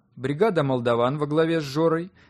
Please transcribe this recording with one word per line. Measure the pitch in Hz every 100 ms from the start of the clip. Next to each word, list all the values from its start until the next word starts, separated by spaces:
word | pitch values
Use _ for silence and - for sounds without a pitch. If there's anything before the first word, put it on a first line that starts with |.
| _ -
бригада | 131 147 226 170
молдаван | 143 127 120 117 120 147
во | 147
главе | 151 160 165
с |
Жорой, | 143 139 165 165 180 -